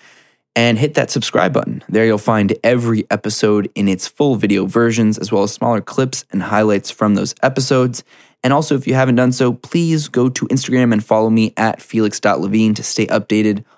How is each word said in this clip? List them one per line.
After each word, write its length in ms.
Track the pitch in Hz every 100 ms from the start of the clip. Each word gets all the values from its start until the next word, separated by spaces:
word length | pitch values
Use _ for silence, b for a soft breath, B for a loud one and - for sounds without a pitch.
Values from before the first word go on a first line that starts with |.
| b b b b b
and 240 | 117 120 113
hit 180 | 147 151
that 160 | -
subscribe 420 | 131 - - 123
button. 280 | 135 - - -
There 180 | 107 113
you'll 120 | 104
find 360 | - 107 101 -
every 440 | 117 123 117 110 -
episode 600 | 104 107 - 107 104 98
in 140 | - 101
its 180 | 92 -
full 300 | - 147 107
video 300 | 104 101 95
versions, 520 | 113 117 113 110 107
as 140 | 95
well 120 | 101
as 100 | 104
smaller 260 | - 120 110
clips 460 | - - 131 - -
and 140 | 101
highlights 480 | - 107 107 101 -
from 240 | - 107 98
those 180 | 110 -
episodes. 640 | 131 131 131 131 127 117 b b b b
And 80 | 127
also, 240 | 147 151 139
if 100 | 135
you 100 | 131
haven't 200 | 131 123
done 160 | 127
so, 220 | 127 123
please 560 | 123 - 170 165 156 147
go 180 | 127 127
to 180 | 127 -
Instagram 440 | 131 - 127 120
and 100 | 107
follow 280 | 107 110 110
me 240 | 113 107 -
at 260 | 110 -
felix 380 | - 113 107 -
dot 220 | 104 92
levine 320 | 98 110 110
to 100 | 107
stay 240 | - - 110
updated 560 | - 104 107 107 104 b